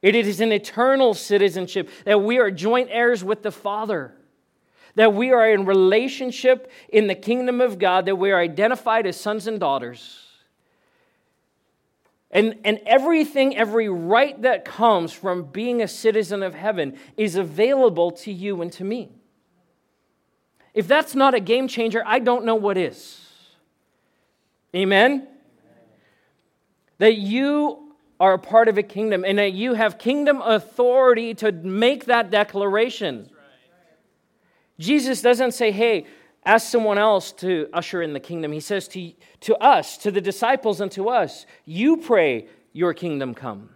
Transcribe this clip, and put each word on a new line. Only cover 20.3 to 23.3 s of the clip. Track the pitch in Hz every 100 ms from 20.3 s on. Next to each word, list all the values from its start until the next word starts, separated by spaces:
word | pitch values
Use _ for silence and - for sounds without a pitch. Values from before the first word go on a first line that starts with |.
| _ _ _ _
If | 214 180
that's | 285 311
not | 269 269
a | 247
game | 185 240 262
changer, | 240 226 220 202
I | 240
don't | 240 247 226
know | 226
what | 202 185
is. | 156 - - - -